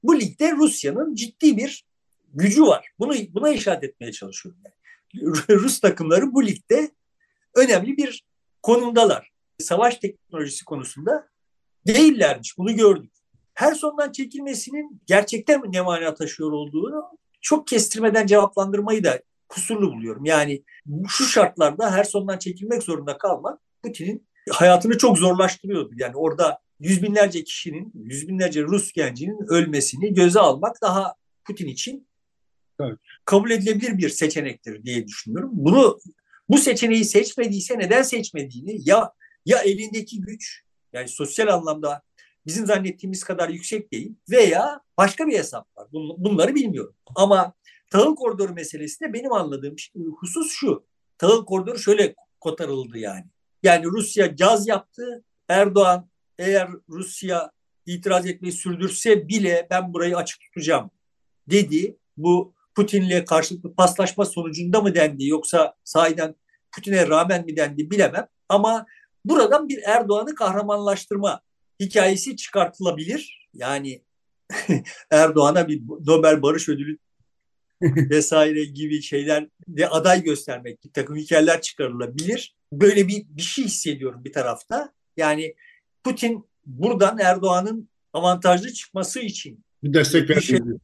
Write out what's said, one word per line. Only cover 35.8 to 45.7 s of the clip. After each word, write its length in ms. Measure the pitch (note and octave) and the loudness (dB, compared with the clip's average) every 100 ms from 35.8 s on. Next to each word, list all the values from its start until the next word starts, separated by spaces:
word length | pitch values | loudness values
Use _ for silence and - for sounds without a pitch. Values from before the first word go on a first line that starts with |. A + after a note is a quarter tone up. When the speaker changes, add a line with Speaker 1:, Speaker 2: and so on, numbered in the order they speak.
| B3 - - _ _ _ - | 6 4 -16 _ _ _ 2
Speaker 1:
bu 80 | C#4 | 2
seçeneği 480 | C#4+ A#3+ A#3 A3+ G#3 | 4 0 2 2 4
seçmediyse 760 | G3+ A#3 - A#3 G3+ - A#3 | 2 2 -4 -4 -4 -4 -4
neden 220 | F3+ B3 | 2 2
seçmediğini 880 | C4+ A#3+ G#3+ D#3 C3+ A#2+ D#3+ A3 - | 2 -4 -6 -10 -10 -12 -12 -6 2
ya, 240 | G3 - _ _ _ D#3+ | 2 2 _ _ _ 0
ya 140 | A#3+ | 2
elindeki 640 | G3+ G3+ G#3+ G#3+ G#3 A3 | 2 -2 -4 -8 -8 -12
güç, 420 | F#3 A3 - - _ _ _ | -12 -14 -16 -18 _ _ _
yani 140 | B2 B2+ | -14 -12
sosyal 400 | - D3 - G#3+ | -10 -8 -2 2
anlamda 540 | F3+ D#3+ D3+ D3+ C#3+ _ _ _ _ D#3 | 2 0 -6 -6 -8 _ _ _ _ -8
bizim 200 | F#3+ G#3 | -6 0
zannettiğimiz 580 | G3+ F#3+ - F#3+ F#3 | 0 0 -8 -10 -10
kadar 260 | - F3 E3+ | -8 -6 -6
yüksek 420 | E3+ - G#3+ G#3+ | -6 -8 -10 -8
değil 240 | A2+ F3+ - - | -12 -12 -16 0
veya 500 | A#3+ G3 E3 C#4 D4 _ - | 4 4 4 -2 -6 _ 0
başka 300 | G3 - D#4+ | 0 2 -2
bir 100 | G#3+ | -2
hesap 400 | - A#2+ - | -4 -12 -16